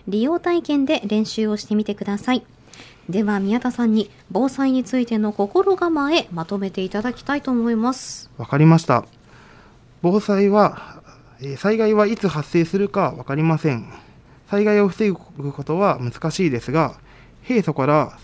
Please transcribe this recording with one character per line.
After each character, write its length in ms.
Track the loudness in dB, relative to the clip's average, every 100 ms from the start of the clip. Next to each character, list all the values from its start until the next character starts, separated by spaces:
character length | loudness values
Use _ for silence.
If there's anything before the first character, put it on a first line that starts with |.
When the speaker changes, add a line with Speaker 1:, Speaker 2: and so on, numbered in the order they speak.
| -6
Speaker 1:
利 160 | -2
用 180 | 0 0
体 220 | 0 -2
験 240 | 0 0 0
で 160 | -2 0
練 200 | -2 0
習 220 | -2 -2
を 100 | -4
し 60 |
て 100 | -2
み 100 | -2
て 100 | -2
く 100 | -6
だ 120 | -6 -4
さ 160 | -2
い。 120 | -2 -4 -18 -20 -20 -20 -16 -4
で 140 | -2
は 180 | 0 0
宮 200 | 0 -2
田 100 | -2
さ 120 | -2
ん 80 | 0
に 180 | 0 -2 -10 -6
防 180 | -2 -2
災 240 | 0 0
に 120 | 0
つ 140 | -2 -2
い 60 |
て 140 | -2 -2
の 140 | -2
心 440 | -2 0 2 2 0
構 380 | 0 0 0
え、 140 | 0 -2
ま 140 | -8 -6
と 100 | -4
め 140 | -4
て 100 | -6
い 60 | -6
た 140 | -4
だ 100 | -6
き 100 | -6
た 140 | -6 -4
い 60 |
と 80 | -2
思 200 | 0 0
い 60 | 0
ま 160 | -2
す。 380 | -4 -10 -14 -16 -14
Speaker 2:
わ 80 | -2
か 100 | 4
り 80 |
ま 140 | 6 6
し 60 |
た。 200 | 4 0 0 -12 -20 -20 -20 -20 -20 -20 -20 -4
防 200 | 0 0
災 280 | 0 2 4
は、 500 | 4 4 0 -14 -20 -20 -20 -20 -14
え 140 | -12
ー、 20 | -4
災 180 | 0 2
害 160 | 4
は 140 | 4 2
い 100 | 0
つ 100 | -2
発 220 | -2 0
生 160 | 0
す 140 | 2 0
る 100 | 0
か 240 | 0 -2 -4
わ 60 |
か 100 | -6
り 80 | 0
ま 160 | 2 2
せ 160 | 0
ん。 120 | -2 -6 -18 -20 -20 -20 -20 -4
災 140 | 0
害 160 | 4 4
を 80 | 2
防 220 | 2 -2
ぐ 420 | -2 -8 -10 -10
こ 100 | -8
と 160 | -4 0
は 200 | 0 0
難 300 | -4 -4 -4
し 160 | 0 0
い 40 |
で 80 | 0
す 120 | -2
が、 220 | 0 -2 -4 -20 -20 -20 -12
平 200 | -2 0
素 120 | 0
か 100 | 0
ら 340 | 2 2 0 -4